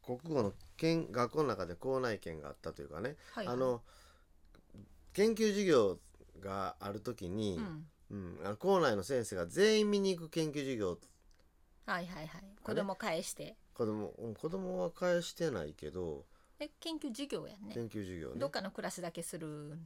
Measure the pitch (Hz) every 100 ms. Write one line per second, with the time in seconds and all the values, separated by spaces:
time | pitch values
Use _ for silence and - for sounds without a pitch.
0 | - 123 165 147 104 - - - 160 165
1 | 160 120 120 147 147 98 87 87 131 131
2 | 127 104 90 80 71 71 82 76 71 76
3 | 117 151 - - 180 127 131 120 - -
4 | - - _ - - - _ 104 101 -
5 | - - 214 220 220 196 196 143 101 85
6 | - - - - 98 98 95 - 98 104
7 | 107 117 90 98 107 87 202 160 160 _
8 | - 104 90 87 90 104 180 196 147 104
9 | 95 135 110 95 87 156 208 220 208 202
10 | 196 175 165 165 156 147 135 123 98 85
11 | - - - - - _ - - - 185
12 | 175 175 160 165 196 - - 208 202 185
13 | 220 165 - - 147 - - - 113 107
14 | 101 - 117 107 160 190 185 185 180 -
15 | 180 175 170 - 165 110 76 78 76 85
16 | 87 71 - - _ - 294 _ 330 320
17 | 294 220 277 196 - 202 202 - 117 110
18 | 95 90 73 62 277 - 190 - 190 190
19 | 175 170 165 175 160 151 147 170